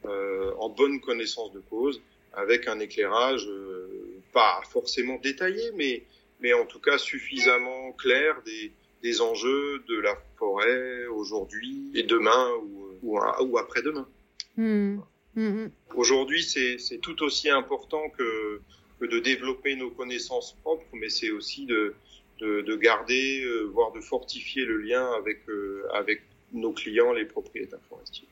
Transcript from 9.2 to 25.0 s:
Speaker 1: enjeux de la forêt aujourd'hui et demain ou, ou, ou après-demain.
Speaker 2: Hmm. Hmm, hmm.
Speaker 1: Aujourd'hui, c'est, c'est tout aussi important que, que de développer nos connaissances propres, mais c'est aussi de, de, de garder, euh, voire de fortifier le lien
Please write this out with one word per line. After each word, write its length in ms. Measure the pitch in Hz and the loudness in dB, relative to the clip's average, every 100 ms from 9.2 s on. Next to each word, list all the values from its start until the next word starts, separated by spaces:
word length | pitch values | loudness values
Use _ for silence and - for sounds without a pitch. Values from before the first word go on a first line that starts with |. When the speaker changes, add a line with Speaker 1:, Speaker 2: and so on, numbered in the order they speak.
Speaker 1:
enjeux 640 | 117 110 120 139 143 139 120 | 2 2 2 0 0 -6 -4
de 120 | 113 | 0
la 180 | 104 98 - - | 0 -2 -8 -4
forêt 680 | 107 98 110 127 127 123 120 | -2 2 4 2 -2 -8 -6
aujourd'hui 880 | 110 104 107 95 107 123 135 - | -6 -4 -4 -6 -8 -10 -10 -6
et 100 | 117 | -4
demain 460 | 110 117 107 120 127 117 | 2 4 6 6 6 0
ou, 340 | 107 98 98 95 | -4 -14 -16 -10
ou, 160 | 120 104 107 - | -2 0 2 2
ou 160 | 131 117 | 2 2
après-demain. 480 | 110 123 120 151 131 _ _ _ - - | 0 -2 -2 -4 -8 _ _ _ -10 -2
Speaker 2:
Hmm. 400 | 226 208 202 202 - _ _ 226 | 2 2 2 -2 -8 _ _ -2
Hmm, 140 | 220 | 0
hmm. 220 | 202 220 - _ | -2 -4 -12 _
Speaker 1:
Aujourd'hui, 480 | - 120 135 131 - | 2 4 4 2 0
c'est, 380 | - 139 127 123 | 0 0 0 0
c'est 180 | - 117 | -6 -6
tout 240 | - 160 | -8 -4
aussi 280 | 151 - 151 | -2 0 4
important 600 | 139 131 139 - 156 156 - | 2 2 -6 -4 -4 -4 -4
que, 440 | 120 110 107 104 - - _ _ | -2 -2 -4 -8 -14 -20 _ _
que 60 | 120 | -2
de 140 | 117 | 0
développer 560 | 120 127 127 127 143 135 | 2 0 -2 -4 -2 -4
nos 160 | 127 | -6
connaissances 640 | 117 123 123 - 123 - - | -8 -8 -6 -4 -6 -6 -10
propres, 240 | - - - | -4 -4 -4
mais 160 | 117 110 | -10 -4
c'est 200 | - 113 | -2 -2
aussi 380 | 104 101 - 139 | -4 -6 -10 -2
de, 260 | 113 104 - _ - _ _ | 0 0 -4 _ -20 _ _
de, 220 | 110 104 | -2 -2
de 140 | 98 110 | 0 4
garder, 680 | 113 107 110 127 135 135 | 4 4 2 0 2 0
euh, 260 | 127 117 107 | -2 -2 -2
voire 200 | 98 113 | 2 2
de 80 | 113 | 0
fortifier 680 | 110 127 - 123 - 135 123 | -4 -6 -4 -8 -6 -4 -2
le 120 | 110 | -2
lien 340 | 104 123 | 0 0